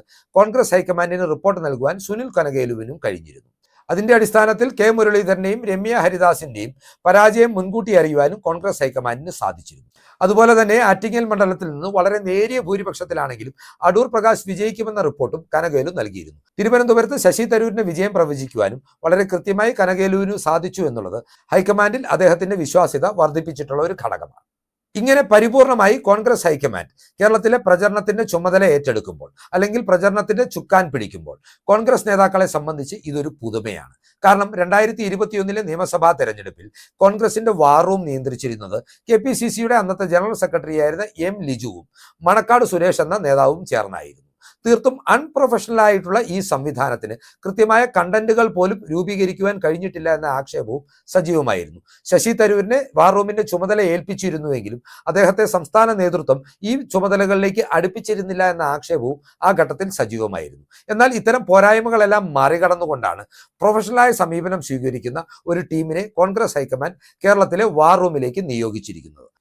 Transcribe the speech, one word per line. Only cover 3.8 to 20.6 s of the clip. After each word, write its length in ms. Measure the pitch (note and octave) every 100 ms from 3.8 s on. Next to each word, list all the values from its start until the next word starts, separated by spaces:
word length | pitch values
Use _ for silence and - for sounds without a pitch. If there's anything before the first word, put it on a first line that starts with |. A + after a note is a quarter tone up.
| -
അതിന്റെ 240 | F3 A3
അടിസ്ഥാനത്തിൽ 560 | A#3+ G#3+ A3 G#3+ A3 A#3+
കെ 200 | A#3+ G#3+
മുരളീധരന്റെയും 760 | A3+ G#3+ G#3 F#3+ F#3 F#3+ A3
രമ്യ 300 | A3+ F#3+ G#3
ഹരിദാസിന്റെയും 800 | A#3+ E3 F3+ F3 D#3 D#3 A2 A2 - - _ F3
പരാജയം 460 | F#3+ G#3+ G#3+ A#3
മുൻകൂട്ടി 400 | G3+ F#3 G#3+ F#3+
അറിയുവാനും 460 | F#3+ D#3+ D3 C#3+ G3+
കോൺഗ്രസ് 440 | E3+ E3+ G3 F3
ഹൈക്കമാൻഡിന് 480 | C3+ C3 B2 A#2+ D#3+
സാധിച്ചിരുന്നു. 600 | - G2 E2+ - - _ _ _ -
അതുപോലെ 400 | F#3+ G#3 A#3 A3+
തന്നെ 140 | G#3+ A3
ആറ്റിങ്ങൽ 460 | A3 F#3+ A3 A#3
മണ്ഡലത്തിൽ 460 | A#3 G#3 G3 F3+ F3+
നിന്ന് 160 | C#3+ F3+
വളരെ 320 | F#3+ F3+ G#3
നേരിയ 420 | F#3+ F#3+ A3 B3+
ഭൂരിപക്ഷത്തിലാണെങ്കിലും 920 | F3+ G3 G3 D#3 F3+ D#3+ C3+ A#2+ B2 - - -
അടൂർ 240 | F3 F#3+ B3
പ്രകാശ് 380 | A3 G#3+ G#3+ F#3+
വിജയിക്കുമെന്ന 560 | F#3 G#3+ G#3+ A3 G#3
റിപ്പോർട്ടും 420 | E3 C#3+ B2 D#3 -
കനകേലു 360 | D#3 E3+ C#3+ C#3
നൽകിയിരുന്നു. 500 | F3+ G#2+ F#2+ D#2 D2+ _ -
തിരുവനന്തപുരത്ത് 580 | G#3 A#3+ A#3+ A3+ A3+ C#4+
ശശി 260 | - A3
തരൂരിന്റെ 400 | A3+ A3+ A3+ G#3+
വിജയം 300 | G3 E3 G3+
പ്രവചിക്കുവാനും 680 | G3 D#3+ C#3+ C3 A2+ G2+ B2+ - _
വളരെ 180 | D#3+ F3+
കൃത്യമായി 520 | G3 F3+ E3+ G3 A3 B3
കനകേലുവിന് 560 | F#3 F#3 F#3+ F#3+ G3 G3+
സാധിച്ചു 460 | D3+ E3